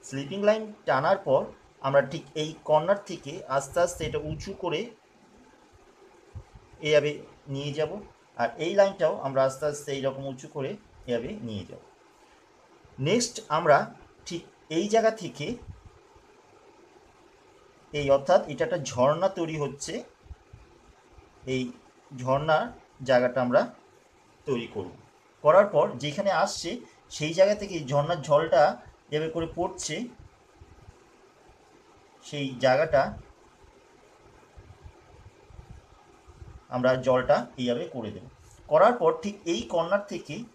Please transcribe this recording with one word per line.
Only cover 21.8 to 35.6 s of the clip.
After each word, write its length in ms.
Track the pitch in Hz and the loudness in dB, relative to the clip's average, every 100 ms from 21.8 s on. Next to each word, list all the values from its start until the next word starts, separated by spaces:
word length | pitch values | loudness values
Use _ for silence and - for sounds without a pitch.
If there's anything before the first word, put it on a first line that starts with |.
| - _ _ | -20 _ _
ঝর্ণার 560 | 131 127 135 156 156 240 - _ _ 127 | -10 -2 0 2 2 0 -10 _ _ 2
জায়গাটা 300 | 123 123 135 123 | 4 4 0 2
আমরা 160 | 139 240 - _ _ _ _ _ _ - | 2 2 -8 _ _ _ _ _ _ -6
তৈরি 220 | 123 117 | -6 -4
করব। 180 | 107 90 - - _ _ _ | -10 -10 -14 -20 _ _ _
করার 220 | 147 170 202 | 6 6 6
পর 120 | 151 104 123 | 2 0 -2
যেখানে 280 | 147 170 202 165 | -6 -2 0 0
আসছে 260 | 151 - 170 247 - - _ - | 0 -2 -8 -8 -12 -20 _ -6
সেই 160 | 151 165 | -4 4
জায়গা 160 | 190 208 | 4 4
থেকে 140 | 196 170 131 | -4 -8 -2
ঝর্ণার 300 | 143 151 175 131 | 0 0 -4 2
জলটা 340 | 147 160 175 151 233 - - _ | 2 4 6 4 2 -14 -20 _
এভাবে 180 | 147 160 165 | -4 -4 -4
করে 120 | 165 165 | -6 -4
পড়ছে, 400 | 180 - - 156 240 - - _ _ _ - - - _ _ _ _ _ - _ _ _ _ _ _ _ - | -6 -6 -8 -8 -8 -12 -20 _ _ _ -20 -20 -20 _ _ _ _ _ -20 _ _ _ _ _ _ _ -14
সেই 200 | 147 139 123 | -6 -6 2
জায়গাটা 380 | 127 131 160 135 165 - - - _ _ - _ _ _ _ _ - - _ - - - - _ _ - - _ _ - | 4 4 4 2 2 -4 -18 -20 _ _ -20 _ _ _ _ _ -20 -20 _ -20 -20 -20 -20 _ _ -20 -20 _ _ -20